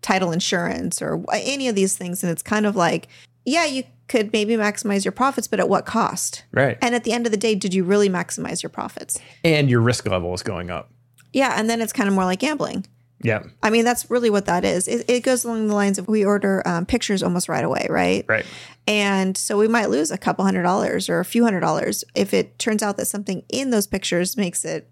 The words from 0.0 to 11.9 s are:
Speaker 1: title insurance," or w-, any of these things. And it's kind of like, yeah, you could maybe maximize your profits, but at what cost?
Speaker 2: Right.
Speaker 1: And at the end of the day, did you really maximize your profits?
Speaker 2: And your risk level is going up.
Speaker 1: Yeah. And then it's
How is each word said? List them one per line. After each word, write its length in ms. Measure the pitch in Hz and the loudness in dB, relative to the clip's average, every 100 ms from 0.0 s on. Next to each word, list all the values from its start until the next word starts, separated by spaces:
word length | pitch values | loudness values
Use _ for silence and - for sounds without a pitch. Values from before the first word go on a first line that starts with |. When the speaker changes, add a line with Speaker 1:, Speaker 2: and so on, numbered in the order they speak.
Speaker 1:
title 320 | - 190 185 | 0 0 0
insurance," 680 | 165 - 185 175 - 175 - | -2 -2 -2 -2 -4 -4 -4
or 160 | 156 160 | -4 -4
w-, 240 | - 160 | -2 -2
any 240 | - 277 262 | -2 -2 -2
of 60 | |
these 200 | 202 190 | 0 0
things. 280 | - 180 175 | 0 -6 -4
And 80 | - | -4
it's 100 | 165 | -4
kind 220 | - 214 | -2 0
of 100 | 208 | 0
like, 340 | 202 170 - - - - _ | 2 2 0 -6 -20 -20 _
yeah, 220 | - 311 320 | -2 0 0
you 160 | 262 254 _ _ | -2 -8 _ _
could 240 | 240 214 | 0 0
maybe 220 | 220 208 | 0 2
maximize 500 | 226 208 208 208 202 | 2 0 -2 -2 0
your 80 | 190 | -2
profits, 360 | 196 262 269 - | 0 0 0 -4
but 100 | - | -2
at 100 | 180 | 2
what 180 | 202 - | 2 0
cost? 580 | 226 202 - - - - | 0 0 -2 -6 -8 -4
Speaker 2:
Right. 240 | - 135 117 | 2 2 2
Speaker 1:
And 120 | 247 | 0
at 100 | 240 | 0
the 80 | 233 | 0
end 140 | 233 233 | -2 0
of 60 | |
the 60 | 208 | 0
day, 160 | 226 | 2
did 180 | 214 196 | 0 0
you 100 | 185 | 0
really 260 | 175 202 202 | 2 4 4
maximize 520 | 180 170 - 165 - | 0 -4 -8 -8 -8
your 60 | - | -8
profits? 480 | - - - - - - - | -8 -8 -10 -10 -10 -12 -2
Speaker 2:
And 280 | 165 151 143 | 2 4 6
your 100 | 120 | 6
risk 260 | 113 117 - | 4 2 0
level 280 | 95 87 | -2 -2
is 80 | 90 | -4
going 280 | - 92 87 | -6 -6 -6
up. 200 | 85 - _ _ _ _ | -8 -10 _ _ _ _
Speaker 1:
Yeah. 220 | 247 269 196 | 0 0 0
And 100 | 220 | 0
then 100 | 233 | -2
it's 140 | 220 | -2